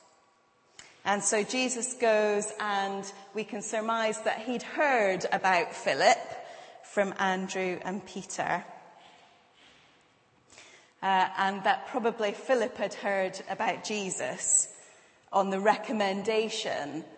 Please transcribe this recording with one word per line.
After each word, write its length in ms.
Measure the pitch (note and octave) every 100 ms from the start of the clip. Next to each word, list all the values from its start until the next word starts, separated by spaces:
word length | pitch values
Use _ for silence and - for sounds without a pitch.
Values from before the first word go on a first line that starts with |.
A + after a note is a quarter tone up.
| _ _ _ _ _ _ _ - - - F#3
And 180 | G3+
so 200 | - A3
Jesus 500 | G3+ B3+ B3+ A#3+ A3 -
goes, 560 | A3+ G#3+ G#3+ G#3 G#3 -
and 520 | G#3 G3+ G3 G3 F#3+ - -
we 100 | G#3+
can 180 | G#3 D#3+
surmise 600 | - A3 A3 A3+ A3 A3
that 180 | - -
he'd 240 | A#3+ A#3+
heard 640 | - D#4+ D4 B3+ G3 F#3 -
about 420 | F#3+ F#3+ F3 D#3+
Philip 460 | - F#3+ C#3 G3 - - - - - - -
from 300 | - - G3 -
Andrew 600 | F#3+ F#3 F#3+ F#3+ F#3 F3
and 220 | F#3 G3 -
Peter, 580 | G3 - - D#3+ F3 - - - - - - - _ _ _ - - _ _ _ _ _ _ _ - - - - -
uh, 260 | F#3+ F#3+ F#3 F3+
and 260 | G3 G3 G#3+
that 220 | G3 -
probably 440 | C4 A3+ A3 G#3
Philip 460 | G#3+ - B3+ G#3+ -
had 160 | G3+
heard 440 | - G#3+ G3 F#3 F#3 -
about 340 | F#3+ A3 F3
Jesus 840 | - G#3+ F#3+ - C3 F3+ - - - - - - - _ -
on 160 | G3 F#3+
the 100 | F#3+
recommendation 1400 | G#3 G#3 - G#3+ G3 G3 G3+ A3 A3 - F3+ A#2 C#3+ D3+ -